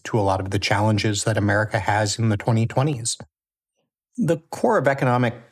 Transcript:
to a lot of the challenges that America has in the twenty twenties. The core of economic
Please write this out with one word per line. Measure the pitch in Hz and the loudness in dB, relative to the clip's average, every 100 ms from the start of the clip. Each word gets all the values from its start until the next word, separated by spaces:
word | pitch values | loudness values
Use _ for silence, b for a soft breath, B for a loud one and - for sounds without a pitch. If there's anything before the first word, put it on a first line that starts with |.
to | - 113 | -4 -2
a | |
lot | 98 95 | 0 0
of | 95 | -2
the | 98 | -4
challenges | - 101 110 104 110 104 | 0 0 2 2 0 -2
that | - 107 | -2 0
America | 101 101 107 107 | 2 2 0 -2
has | 90 104 107 - | 0 0 0 0
in | 113 | 0
the | 101 | 0
twenty | - 113 113 | 0 0 0
twenties. | - 147 131 117 - - _ _ _ _ _ _ _ _ - | 0 0 -2 -6 -8 -10 _ _ _ _ _ _ _ _ -4
The | 165 160 - | 0 0 -2
core | - - 208 | -4 0 2
of | 143 | 2
economic | 135 131 123 120 117 - | 0 2 2 2 -2 -14